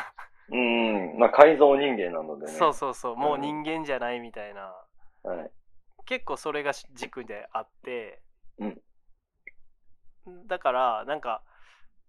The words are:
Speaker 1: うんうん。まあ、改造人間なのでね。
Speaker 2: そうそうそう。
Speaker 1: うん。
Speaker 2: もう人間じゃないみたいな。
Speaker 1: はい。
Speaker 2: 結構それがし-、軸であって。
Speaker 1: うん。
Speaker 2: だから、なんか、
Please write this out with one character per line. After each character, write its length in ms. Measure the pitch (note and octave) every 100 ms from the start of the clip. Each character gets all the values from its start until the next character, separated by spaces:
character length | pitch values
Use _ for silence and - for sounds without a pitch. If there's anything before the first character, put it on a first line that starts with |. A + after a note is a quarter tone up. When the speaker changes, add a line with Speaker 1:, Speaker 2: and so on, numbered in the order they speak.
| - - - - -
Speaker 1:
う 40 | B2
ん 560 | A#2+ A#2 A2+ G#2 F2
う 40 | D#2
ん。 20 |
ま 100 | A#2
あ、 20 |
改 260 | - D3 D3
造 200 | C#3+ C#3
人 160 | C#3+
間 180 | A2+ F2+
な 120 | E2
の 160 | D#2 D2
で 80 | D2+
ね。 60 |
Speaker 2:
そ 180 | - E3
う 40 |
そ 160 | C#3 C#3
う 40 |
そ 160 | B2 B2+
う。 20 |
Speaker 1:
う 20 | A#2
ん。 20 |
Speaker 2:
も 160 | D3
う 40 | C#3
人 260 | C#3+ D3+
間 200 | D3+ D#3+
じ 100 | D3+
ゃ 40 | C3
な 140 | A#2+
い 80 | B2
み 120 | A#2
た 140 | A2+ G#2
い 60 |
な。 220 | G2+ F#2+ F#2 - - - -
Speaker 1:
は 200 | - F2
い。 80 | - - - - - -
Speaker 2:
結 220 | - B3+ -
構 100 | C#3
そ 160 | D#3
れ 100 | D3
が 100 | C#3+
し-、 120 | C3+ -
軸 320 | C3 B2 -
で 240 | A2 G#2 -
あ 80 | A2+
っ 80 | A2 -
て。 380 | - B2 G#2 - - _ - -
Speaker 1:
う 80 | G#2+
ん。 1800 | - - _ - - _ _ - - - - - - - - - F3+ G#3
Speaker 2:
だ 120 | F3+
か 140 | C#3
ら、 320 | B2+ B2+ A2 A2+
な 80 | D3+
ん 40 |
か、 220 | A#2+ A2 - - - - - -